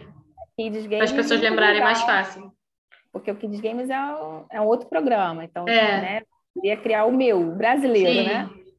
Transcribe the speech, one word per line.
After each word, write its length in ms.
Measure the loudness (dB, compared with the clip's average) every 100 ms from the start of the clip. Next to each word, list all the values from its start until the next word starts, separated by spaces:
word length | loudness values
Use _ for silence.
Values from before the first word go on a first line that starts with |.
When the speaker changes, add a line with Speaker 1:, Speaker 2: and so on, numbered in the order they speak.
| -14 -20 -20 -20 -16 -8
Speaker 1:
Kids 280 | -6 -6 -4
Speaker 2:
Para 160 | 0
as 80 | 0
Speaker 1:
Games 0 |
Speaker 2:
pessoas 200 | 0 0
Speaker 1:
é 40 | 0
muito 60 | 2
Speaker 2:
lembrarem 300 | 2 4 4
mais 180 | 2 2
Speaker 1:
legal. 140 | 2 0
Speaker 2:
fácil. 280 | -2 -8 -20 _ _ _ _ _ _
Speaker 1:
Porque 200 | -12 -8
o 40 | -8
Kids 240 | -8 -8
Games 300 | -6 -6 -6
é 100 | -4
um, 460 | -6 -8 -10 -14 -10
é 100 | -2
um 40 | 2
outro 200 | 0 0
programa, 560 | -2 2 2 0 -4
então, 240 | -10 -8 2
Speaker 2:
É. 340 | 4 4 2
Speaker 1:
né, 180 | -2 -6 -10 _ _ -4
eu 60 |
queria 160 | -2 -2
criar 280 | 0 2 2
o 60 |
meu, 280 | 2 4 2
o 140 | 2 0
brasileiro, 640 | 0 2 2 4 4 2
Speaker 2:
Sim. 40 | 0
Speaker 1:
né? 240 | -2 -6 -12 -20